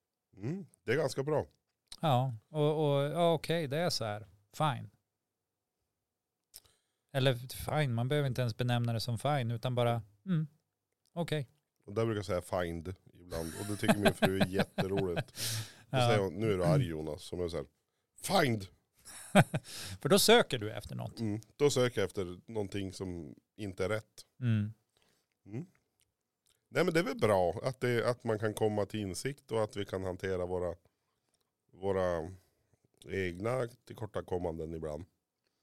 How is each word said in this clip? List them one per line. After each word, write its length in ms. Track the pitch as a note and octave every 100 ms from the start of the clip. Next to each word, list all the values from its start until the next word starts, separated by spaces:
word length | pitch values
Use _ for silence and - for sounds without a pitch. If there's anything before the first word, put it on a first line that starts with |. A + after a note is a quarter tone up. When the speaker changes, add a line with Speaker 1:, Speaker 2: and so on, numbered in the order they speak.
| _ _ _ F#2
Speaker 1:
Mm, 280 | G#2+ F#3 E3 _ -
det 60 |
är 60 | C3
ganska 260 | C#3+ -
bra. 220 | C#3 D3+ F2+ _ _ _ - -
Speaker 2:
Ja, 320 | E3 B2 C3 A#2 _
och, 360 | D#3 D3 D#3 D3+ C#3+
och 80 |
ja, 300 | C#3+ D#3 E3+
okej, 340 | D#3+ - E3 D3+
det 100 | C#3+
är 120 | F3
så 160 | - A2+
här. 220 | G#2 G#2 - _
Fine. 360 | - D#3 A#2 G#2+ _ _ _ _ _ _ _ _ _ _ _ _ _ _ _ _ - _ _ _ _ _
Eller 220 | C#3 C3 A#2+ B2+ - - C#3
fine, 140 | C#3+
man 140 | A#2 B2+
behöver 200 | D3 C#3+
inte 140 | A#2+
ens 160 | B2 A2
benämna 360 | B2 A#2+ A#2
det 60 | A#2
som 180 | - A2+
fine, 320 | C#3 D3 A#2
utan 240 | A#2 C3 A#2+
bara, 260 | A#2+ A#2 - _ F#3+
mm, 220 | E3 D#3 _ _ _ _ _ _
okej. 340 | - E3+ D#3 C3 _ _ _ -
Speaker 1:
Och 80 |
där 120 | G2+ A2+
brukar 120 | G#2+
jag 80 | F#2
säga 160 | F2+ - F#2+
find 320 | F2 E2+ E2+ F#2 - G2
ibland, 320 | F2+ E2 E2 D#2+
och 60 | G#2
det 120 | G#2
tycker 200 | A2 G#2
min 160 | G#2
fru 260 | - - F#2+
är 60 | F#2+
Speaker 2:
<laughs> 40 |
Speaker 1:
jätteroligt. 840 | F#2 F#2+ - F#2 G2 F#2+ F2 - - - A2 G#2+ - -
Då 80 | C3
Speaker 2:
Ja. 100 | A#2+
Speaker 1:
säger 120 | G#2+
hon, 140 | G2
"Nu 200 | E2 A2
är 40 | F#2+
du 80 | F2
arg, 220 | C#3+ F2+
Jonas", 360 | D#2 D#2 D2
som 160 | - F2
är 80 | F2
så 80 | D#2+
här, 80 | C#2+ _ _ _ _ _ - F#3+
"Find!" 260 | D3 A2+ F#2+ _ _ _ - - -
Speaker 2:
<laughs> 80 | G3+ - D3 - - - -
För 80 | C#3
då 100 | G3
söker 380 | - A#3 - C3
du 140 | G#2
efter 240 | A2 - B2+
något. 240 | A2+ -
Speaker 1:
Mm, 220 | A2+ G#2 - -
då 140 | D3
söker 320 | C3+ B2 A2
jag 60 | F#2+
efter 440 | - F2+ F2+ -
någonting 420 | A2 G2 G#2 F#2+
som 420 | F2+ F#2+ F2 D2 - _ -
inte 300 | G#2 F2+ F#2
är 40 |
rätt. 360 | G#2+ - - - -
Speaker 2:
Mm. 340 | B2 A2 G#2 A2 _ _ _ _ _ _ F#2
Speaker 1:
Mm. 200 | A2 F3+ _ _ _ _ _ _ _ _ _ _
Nej, 140 | C3 F3+
men 80 |
det 60 | F3
är 40 |
väl 140 | G#3 C4
bra 400 | A2 G2 F2 F2
att 160 | B2+ B2
det, 300 | B2 A#2+ A2
att 140 | B2
man 160 | A2+ G#2+
kan 140 | A2
komma 320 | G#2 A2 G#2 G2+
till 140 | G#2+
insikt 520 | G2+ F2 C3+ C#3+ -
och 120 | A2+
att 120 | G#2+ -
vi 80 | G2+
kan 180 | F#2+
hantera 420 | F#2+ F2 F#2+ F#2 F2+
våra, 300 | F2+ F2 E2+ _ _ _ _ _ _ _ _ _
våra 580 | - F#2+ F#2+ F#2 E2+ D#2+ F#2 _ _ _ _ _ _ -
egna 600 | F#2+ F#2 F2 G#2+ B2+ A#2+ - -
tillkortakommanden 880 | G#2+ A2 F#2+ E2+ F2+ F2 D#2+ D#2+
ibland. 320 | E2 D#2 D2+ - _ _ _ _ _